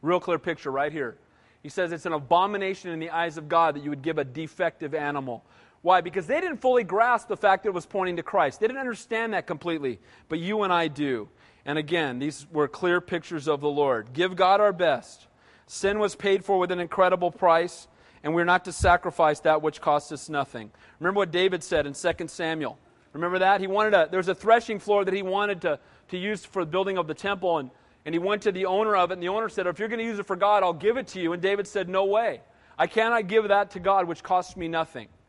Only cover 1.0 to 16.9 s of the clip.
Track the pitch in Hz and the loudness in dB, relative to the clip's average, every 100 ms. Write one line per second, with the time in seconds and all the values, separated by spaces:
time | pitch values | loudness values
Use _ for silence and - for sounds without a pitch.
1 | 127 98 _ _ _ _ 147 165 180 165 | -8 -10 _ _ _ _ -12 -4 -4 -4
2 | 180 160 139 175 196 202 190 190 180 160 | -4 -4 2 2 4 0 -4 -6 -8 -8
3 | 165 160 170 160 151 170 165 147 143 143 | -6 -4 -4 -6 0 4 4 2 -6 -6
4 | 139 156 139 127 156 - 170 - 151 151 | -4 -4 -4 -6 -12 -4 -4 -4 -6 -4
5 | 147 143 135 113 _ _ - _ 170 185 | -4 -4 -6 -10 _ _ -20 _ 4 4
6 | 175 160 160 285 359 277 254 247 190 185 | 4 -6 -2 -2 -2 0 2 2 2 2
7 | 233 233 - 208 208 190 214 180 - 202 | 2 2 -2 0 2 2 0 -4 -6 -4
8 | 185 175 156 202 147 - 220 269 254 220 | -2 -4 -2 0 0 0 -2 -2 -6 -8
9 | - 226 226 196 151 156 170 160 139 110 | -6 -4 -2 -4 -6 -8 -4 -4 -4 -6
10 | _ - _ 160 170 214 196 175 160 139 | _ -20 _ -6 -2 -2 0 2 0 -2
11 | 147 123 101 _ _ _ - 151 151 170 | -4 -4 -8 _ _ _ -6 -4 -2 -2
12 | 147 123 143 147 - 156 147 - 180 175 | -2 -4 -6 -8 -8 -2 -2 0 0 0
13 | 175 175 - 165 139 143 147 143 143 120 | -2 -8 -6 -8 -2 0 0 0 2 0
14 | 110 127 185 185 185 202 208 175 175 127 | -2 -2 -2 2 4 6 4 4 0 0
15 | - - - _ _ _ _ - 196 208 | -4 -20 -20 _ _ _ _ -4 -2 2
16 | 208 - 202 196 190 196 180 180 175 | 0 0 0 0 2 0 2 -2 -4